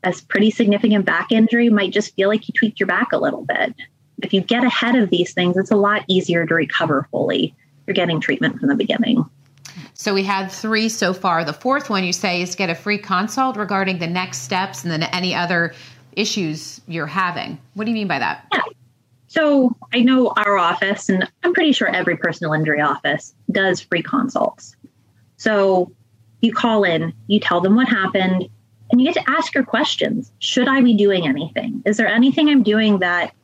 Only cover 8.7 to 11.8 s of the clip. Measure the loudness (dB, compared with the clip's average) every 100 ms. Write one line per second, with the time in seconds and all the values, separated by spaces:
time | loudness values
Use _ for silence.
8.7 | 0 -2 -2 0 0 0 _ _ _ -20
9.7 | -20 -20 -8 -2 -2 0 -2 -4 -8 -2
10.7 | 0 0 0 -2 0 0 0 -2 -4 -2
11.7 | -2